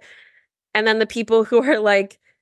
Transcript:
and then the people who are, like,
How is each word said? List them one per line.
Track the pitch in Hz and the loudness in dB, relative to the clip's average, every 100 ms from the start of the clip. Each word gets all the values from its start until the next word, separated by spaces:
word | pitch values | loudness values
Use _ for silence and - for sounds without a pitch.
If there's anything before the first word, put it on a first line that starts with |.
| - - - _ _ _ _ | -10 -20 -20 _ _ _ _
and | 214 220 | -2 0
then | 220 | 0
the | 220 | -2
people | 233 220 226 220 | -4 -2 0 2
who | 233 | 0
are, | 262 220 | 2 0
like, | 208 196 196 _ _ _ | 2 0 -2 _ _ _